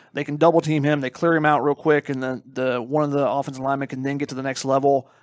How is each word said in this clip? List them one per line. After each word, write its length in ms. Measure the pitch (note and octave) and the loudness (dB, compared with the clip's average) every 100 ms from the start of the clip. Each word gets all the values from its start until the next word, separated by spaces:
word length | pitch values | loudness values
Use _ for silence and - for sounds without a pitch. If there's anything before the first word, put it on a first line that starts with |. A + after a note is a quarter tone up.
| _ | _
they 140 | C#3 C#3+ | -8 -6
can 100 | D3 | 2
double 240 | E3 E3 | 4 4
team 240 | D3+ D#3 | 2 0
him, 160 | C#3+ D3 | 2 0
they 100 | B2+ | -2
clear 240 | - E3+ | -2 0
him 120 | D#3+ D3+ | 2 4
out 180 | D3 | 2
real 120 | C#3 C#3+ | 2 0
quick, 340 | D#3+ D3 - | 2 2 0
and 120 | C3+ | -4
then 220 | C3 B2+ B2 | -4 -6 -8
the, 360 | C3 C3 B2 | -4 -2 -2
one 240 | A#2 D3+ D3 | -2 -2 0
of 60 | |
the 140 | C#3+ C3 | 0 0
offensive 360 | C3+ C#3 C3 | -2 -4 -6
linemen 240 | C3+ C#3 C#3 | -4 -4 -4
can 140 | C3 | -6
then 140 | C3+ C#3+ | -4 -4
get 120 | C#3+ | -6
to 60 | C3 | -6
the 80 | |
next 220 | C3+ B2+ C3+ | -6 -6 -2
level. 440 | C3+ C#3+ C3+ - _ | 2 2 2 -2 _